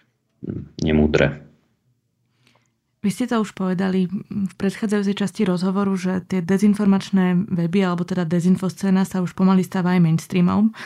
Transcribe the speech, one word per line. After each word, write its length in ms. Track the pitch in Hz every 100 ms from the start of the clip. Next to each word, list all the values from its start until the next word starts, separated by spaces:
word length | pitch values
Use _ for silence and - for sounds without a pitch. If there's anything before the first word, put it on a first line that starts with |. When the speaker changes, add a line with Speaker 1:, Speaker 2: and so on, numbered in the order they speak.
| _ _ _ _
Speaker 1:
hm, 320 | - - - -
nemúdre. 560 | 82 76 78 76 71 - - _ _ _ _ _ _ _ _ _ _ _ _ _ _ _
Speaker 2:
Vy 80 | 202
ste 160 | 196 240
to 80 | 233
už 160 | 208
povedali 560 | - 190 180 190 190 180 196 -
v 220 | 202 196 -
predchádzajúcej 560 | 196 190 220 208 196
časti 320 | 202 202 -
rozhovoru, 480 | 202 180 185 190 202
že 320 | 190 180 185
tie 160 | 175 185
dezinformačné 960 | 170 196 208 202 208 196 - 190 180 180 -
weby, 320 | 170 170 196
alebo 160 | 185 175
teda 240 | 175 180
dezinfoscéna 800 | 170 175 180 180 185 175 196 190
sa 160 | 190 185
už 160 | 175 -
pomaly 240 | 190 190
stáva 320 | 180 190 180
aj 80 | 180
mainstreamom. 720 | 165 160 - 180 175 190 220 -